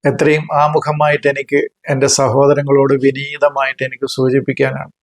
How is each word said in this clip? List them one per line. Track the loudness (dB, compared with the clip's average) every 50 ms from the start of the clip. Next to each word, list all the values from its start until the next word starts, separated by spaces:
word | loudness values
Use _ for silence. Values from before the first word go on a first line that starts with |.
| 0 -2
എത്രയും | 0 2 2 2 2 0 -2 -2 0 0
ആമുഖമായിട്ട് | 2 2 0 0 -2 -2 -2 0 0 0 0 0 0 -2
എനിക്ക് | -2 -2 -4 -2 -2 -2 -2 -2 _ _ _ -4
എൻ്റെ | -2 0 2 0 2
സഹോദരങ്ങളോട് | 2 0 2 2 2 4 4 2 0 0 2 2 2 4 2 2 2 2
വിനീതമായിട്ട് | 0 0 -2 -10 -10 -4 0 0 0 0 0 -2 -2 -4 -6 -8
എനിക്ക് | -8 -6 _ -8 -6 -2
സൂചിപ്പിക്കാനാണ്. | -2 0 0 0 0 -2 -2 -2 -2 -2 -2 -2 -8 -12 -14 _ _